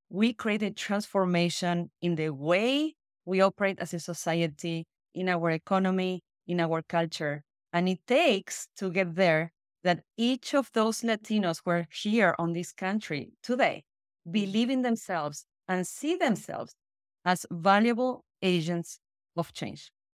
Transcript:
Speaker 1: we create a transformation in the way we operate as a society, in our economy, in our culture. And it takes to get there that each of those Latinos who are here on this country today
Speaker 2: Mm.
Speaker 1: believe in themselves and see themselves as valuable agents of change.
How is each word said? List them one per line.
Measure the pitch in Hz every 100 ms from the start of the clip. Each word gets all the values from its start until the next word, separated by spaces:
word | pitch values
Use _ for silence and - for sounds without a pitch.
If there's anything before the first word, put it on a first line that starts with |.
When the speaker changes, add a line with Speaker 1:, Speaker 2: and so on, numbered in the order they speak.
| _
Speaker 1:
we | 180 226
create | 226 226 208
a | 208
transformation | - - 208 214 196 185 175 175 - 180 175 170 _
in | 175 165
the | 156
way | 135 147 180 233 277 311 - _ _ -
we | 190
operate | 190 - 196 190
as | 170
a | 170
society, | 165 170 170 165 165 147 170 165 165 _ _
in | - 185
our | 180 170
economy, | 160 - 190 190 185 185 185 - _ -
in | 175
our | 165 160
culture. | - 170 165 - 151 147 - _ _
And | 175 185
it | 185 -
takes | 262 339 196 - - - -
to | 190
get | 175 180 165
there | 185 156 165 _ _ _
that | 180 170 - -
each | 233 262 -
of | 285 240
those | 226 220 220
Latinos | 233 214 214 214 185 160
who | 180
are | 170 165
here | - 208 226 185 -
on | 170
this | 170 175
country | - 190 208 - 147 - -
today | - 247 196 - - _ _ _ 170
Speaker 2:
Mm. |
Speaker 1:
believe | 202 196 208 240
in | 262
themselves | 247 226 - 175 147 151 - _ -
and | 185 180
see | - 285 359
themselves | 311 214 - - 117 _ _ _ _ _ 175
as | 180 -
valuable | 175 180 202 233 233 254 247 _ -
agents | 185 180 160 170 165 - _ _ _ 165
of | 165
change. | - 107 143 - _ _